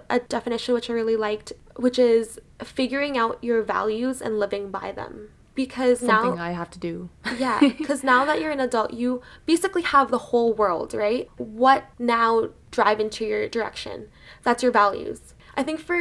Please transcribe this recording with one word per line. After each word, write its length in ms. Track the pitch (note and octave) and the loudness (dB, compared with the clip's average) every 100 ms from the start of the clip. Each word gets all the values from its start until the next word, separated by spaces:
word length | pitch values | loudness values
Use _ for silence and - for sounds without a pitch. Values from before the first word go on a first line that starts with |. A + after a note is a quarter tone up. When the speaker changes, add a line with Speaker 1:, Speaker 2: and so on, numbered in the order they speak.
| - | -2
Speaker 1:
a 100 | B3 | -2
definition 540 | B3 A#3+ A#3+ A#3 - | -2 -6 -4 -6 -2
which 160 | A#3+ A#3 | -2 0
I 40 | |
really 220 | A#3 A3+ A3+ | -2 0 0
liked, 380 | G#3+ G#3+ - - - - | 0 -4 -8 -18 -18 -2
which 240 | B3 B3+ | 0 4
is 400 | B3 A3+ A3 - - - | 6 6 2 -10 -20 -18
figuring 540 | - - B3+ C4+ C#4+ C4 | -12 -4 -2 0 -2 0
out 200 | A3+ - | 0 -2
your 180 | A#3+ A#3 | -2 0
values 600 | G#3 F#3 G#3 A3 B3+ B3+ | 0 -2 -2 -2 -2 -4
and 180 | A3+ G#3+ | -4 -2
living 320 | G3+ G3+ G3 | -2 -2 -6
by 200 | F#3+ G3 | -8 -8
them. 380 | - - A3+ G#3+ - _ - | -10 -12 -14 -18 -20 _ -6
Because 460 | B3+ B3 B3+ A#3+ | -6 0 2 2
now 220 | B3 A3 | 4 2
Speaker 2:
Something 160 | A3+ E3+ | 2 -2
I 120 | E3+ | -4
have 180 | F3 E3+ | -6 -8
to 80 | F3 | -8
do. 300 | F3 E3+ F3+ _ | -8 -8 -12 _
<laughs> 140 | A3+ A#3+ | -8 -4
Speaker 1:
Yeah, 220 | B3+ G#3+ C#4+ - D4+ | -2 2 2 0 -6
'cause 180 | C#4 | -2
now 220 | C4 B3 C#4+ | 4 4 4
that 160 | D#4 | 0
you're 80 | D#4 | -2
an 80 | C#4+ | -2
adult, 320 | B3+ A#3 G#3+ | 0 0 -2
you 280 | A#3 B3 B3 - - - | -2 -2 -2 -8 -10 0
basically 380 | E4 F#4+ F#4 | 2 2 -2
have 260 | E4+ C#4 C4 | 2 4 4
the 80 | A#3+ | 0
whole 340 | - A#3+ A#3 | 0 2 2
world, 420 | A3 G3+ E3 - A3 | 2 2 0 -4 -2
right? 340 | G#3 B3 - - | 0 0 -4 -10
What 460 | A#3 G#3+ C4 C4+ - - | -10 2 4 4 2 -6
now 500 | A#3+ A#3 A3+ A3+ A3+ - - | 0 2 4 2 0 -6 -8
drive 280 | - G#3 G#3+ | 0 2 2
into 240 | G#3+ - G#3+ | -2 -4 -4
your 220 | G#3+ G#3+ | -4 -4
direction? 600 | A#3 G#3 - - G3 G#3+ - - - | -4 -6 -8 -14 -14 -16 -20 -20 -6
That's 220 | B3 A#3+ | 0 2
your 80 | B3 | 2
values. 640 | A#3 G3+ - - A#3+ - - - - | 4 2 0 -8 -12 -14 -20 -10 -4
I 60 | |
think 180 | C#4 D#4+ | -4 -4
for 160 | - F4 | -4 -2